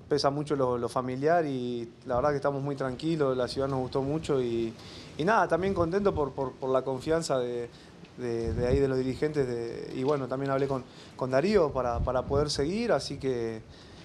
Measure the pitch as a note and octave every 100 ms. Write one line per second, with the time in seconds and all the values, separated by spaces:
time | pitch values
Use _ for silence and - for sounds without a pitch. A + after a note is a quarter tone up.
0 | - D3 C#3+ C#3+ D3 C#3+ B2+ B2 A#2+ C3+
1 | B2+ C3 D3 F3 D3+ C3+ B2 A#2+ A#2 -
2 | - B2 C#3+ D3 C#3+ C#3 C#3 C3+ C3+ B2
3 | D#3+ E3 C#3 B2+ A#2+ C3+ C3+ C3+ B2+ C#3
4 | C3+ D#3 D#3+ C#3+ B2 A#2 A2+ A2 - -
5 | - - D#3+ A3 E3+ E3 F#3 G3 E3+ F#3+
6 | G3+ D#3 C#3+ C3 C3 - C3+ C3 C3 C3
7 | D3 D#3+ E3 C3+ B2 A#2+ A#2+ - - -
8 | - - B2 A#2 A2+ A2+ B2 C3+ C3+ C3
9 | C3 A#2+ D3+ D3+ B2+ A#2+ A#2 A#2 - C3
10 | C3 D3 B2+ C3 C#3 C3+ C#3 C3+ B2 -
11 | - - C3 C3 E3+ G#3+ D3+ C3 B2 A#2
12 | B2+ B2+ B2 C#3 D3 C#3+ C#3+ G3+ A#3 D3
13 | - C#3 C3+ B2 A#2 A2 - - - -